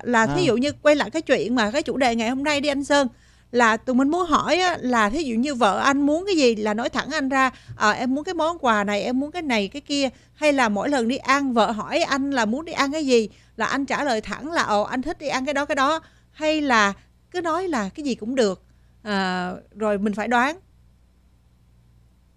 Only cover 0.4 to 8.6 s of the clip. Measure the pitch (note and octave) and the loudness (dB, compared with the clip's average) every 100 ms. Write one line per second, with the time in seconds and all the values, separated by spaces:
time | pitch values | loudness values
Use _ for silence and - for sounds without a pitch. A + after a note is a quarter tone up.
0.4 | F4 B3+ C#4 C#4+ D4+ D4+ G#3 D#4 D#4 B3 | 2 2 0 2 4 4 2 -4 0 0
1.4 | D#3+ B3 G#3 C4 D4+ A#3 C4 A#3 A3+ C4 | 2 0 2 0 -2 0 0 2 -2 -2
2.4 | C#4+ D4 C#4+ C#4 C#4 C#4+ C4 - _ _ | -2 0 -2 -2 2 2 2 -4 _ _
3.4 | _ A#3+ A#3 A3 - B3+ C#4 E4+ F4 C4+ | _ 2 4 2 0 2 4 2 2 0
4.4 | G#3+ D#4+ F#4 E4 B3+ A#3+ G#3 C4 D4 A3+ | 2 2 2 0 0 2 2 0 -2 -2
5.4 | C#4 B3+ A3+ G3 B3+ C#4 C#4+ D#4 G4 F4 | -2 2 2 4 2 2 2 0 0 2
6.4 | B3+ A3 G#3+ G#3+ C4 B3+ - D#4 C4+ C4+ | 4 2 -2 -2 -2 -4 -4 -4 -2 0
7.4 | C4 - - - G#3+ G#3 B3 C4+ D4+ F4+ | 0 -2 -16 -2 0 0 -2 -2 -4 -2
8.4 | D#4 E4+ | -2 0